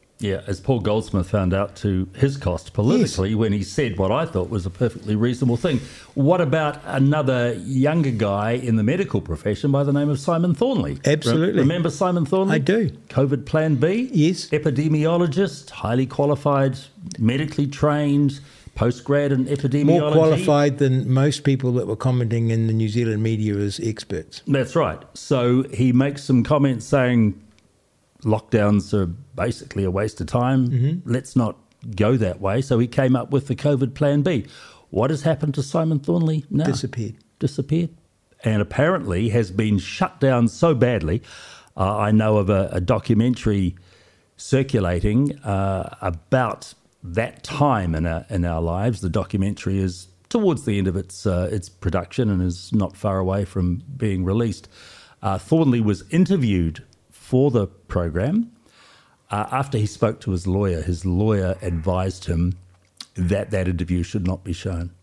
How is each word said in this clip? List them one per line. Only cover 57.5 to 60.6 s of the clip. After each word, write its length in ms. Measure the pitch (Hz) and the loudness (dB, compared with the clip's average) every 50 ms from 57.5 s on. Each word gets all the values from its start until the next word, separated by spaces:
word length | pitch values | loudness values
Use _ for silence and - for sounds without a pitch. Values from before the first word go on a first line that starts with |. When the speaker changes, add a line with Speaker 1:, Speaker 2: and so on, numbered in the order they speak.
Speaker 1:
the 160 | 123 117 98 | 2 2 0
program. 840 | 90 - - _ - - 90 87 82 76 87 104 139 185 226 233 233 - _ _ _ _ _ - - - _ _ _ _ _ _ - | 0 -6 -14 _ -4 -2 -2 -2 0 -2 -2 -2 0 0 0 -2 -4 -8 _ _ _ _ _ -20 -20 -20 _ _ _ _ _ _ -8
Uh, 160 | 101 104 107 - 123 | -6 -6 -4 -4 -2
after 260 | 131 139 139 135 113 | -4 -4 -2 -2 -2
he 80 | 107 | -2
spoke 340 | 104 - - - 110 113 - | -2 -2 0 0 0 0 -2
to 100 | - 107 95 | -4 -4 -4
his 140 | 87 87 | -2 0
lawyer, 360 | 95 92 98 | 0 0 0